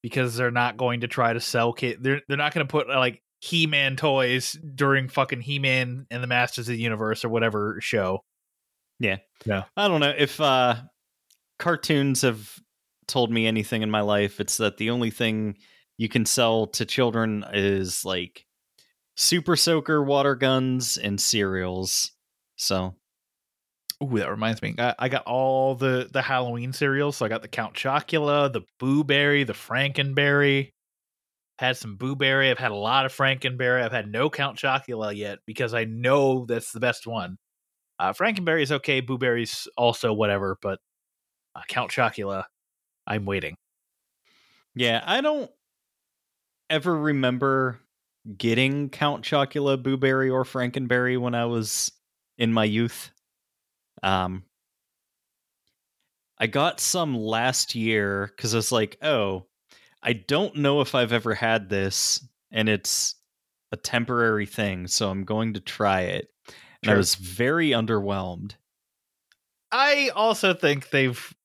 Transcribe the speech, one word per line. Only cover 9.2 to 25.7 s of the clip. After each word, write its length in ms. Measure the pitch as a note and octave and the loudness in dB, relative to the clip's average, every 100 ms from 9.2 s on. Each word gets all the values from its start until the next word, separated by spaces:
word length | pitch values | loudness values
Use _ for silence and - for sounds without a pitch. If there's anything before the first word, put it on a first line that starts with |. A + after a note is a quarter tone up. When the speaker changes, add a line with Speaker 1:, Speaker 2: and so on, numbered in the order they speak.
| _ _ | _ _
Speaker 1:
Yeah. 200 | A2+ G2 F#2+ - | -4 -4 -4 -2
Speaker 2:
I 120 | G#3 | 0
don't 120 | E3 | 2
know 140 | C#3+ D3 | 2 2
if, 240 | C#3+ - | 0 2
uh, 360 | D3+ C3 B2 A#2 C3 _ _ _ _ _ _ _ | 4 4 4 2 -6 _ _ _ _ _ _ _
cartoons 640 | - E3 - D3+ C#3 B2+ | -2 -2 2 2 4 4
have 360 | C3 A2 G#2 - _ _ _ _ - | 2 0 -8 -20 _ _ _ _ -4
told 240 | - A#2 | 0 2
me 160 | A#2 A2+ | 4 2
anything 360 | A2 G#2 A2+ | 2 0 -2
in 80 | A2 | 0
my 100 | G#2+ | 0
life. 400 | G#2 G#2 G2+ - | 2 2 2 -2
It's 160 | G2+ - | -4 0
that 200 | A2 - | 0 0
the 140 | A2 | -2
only 200 | A#2+ A#2 | 0 -2
thing 460 | - A2+ A2 G#2+ G2+ _ _ _ - | 0 0 0 -2 -6 _ _ _ -6
you 100 | A2+ | -2
can 160 | B2 | 0
sell 420 | A2 - A#2 A2+ G#2+ | 0 2 4 4 0
to 160 | - | -4
children 600 | A2 - B2 A2+ A2+ G#2+ G2 | -4 0 0 2 0 -2 -4
is, 520 | G2+ G2 G2 F#2 - | 0 2 2 0 -4
like, 400 | F#2+ F#2 F2 - _ _ _ _ _ _ _ - | -4 -4 -6 -14 _ _ _ _ _ _ _ -2
super 380 | - A3 D#3+ E3 | 2 2 2 2
Soaker, 460 | - D#3+ D3 D#3 | 4 2 2 0
water 320 | C#3 C#3 C#3 B2+ | 4 4 4 2
guns, 600 | C3 C3 C3 B2+ A#2+ - | 4 4 2 0 -2 -4
and 240 | G#2 G2+ | -2 -2
cereals. 920 | - A2+ G2 F#2+ F#2 F#2 F#2 - - _ _ _ _ _ | 0 2 2 0 -2 -4 -2 -2 -2 _ _ _ _ _
So. 380 | - F#2+ F#2 F#2 _ _ _ _ _ _ _ _ _ - | -2 -2 -2 -8 _ _ _ _ _ _ _ _ _ -8
Speaker 1:
Ooh, 140 | C#3+ A#2 | -2 -2
that 120 | D2 | -2
reminds 320 | G#2 A2 A2 | -2 -4 -2
me. 140 | G#2+ G#2 | -6 -2
I, 160 | A#2+ - | -2 0
I 120 | B2+ | -2
got 160 | C3 - | -2 -2
all 480 | B2 C3 C3 C3+ | -2 0 2 0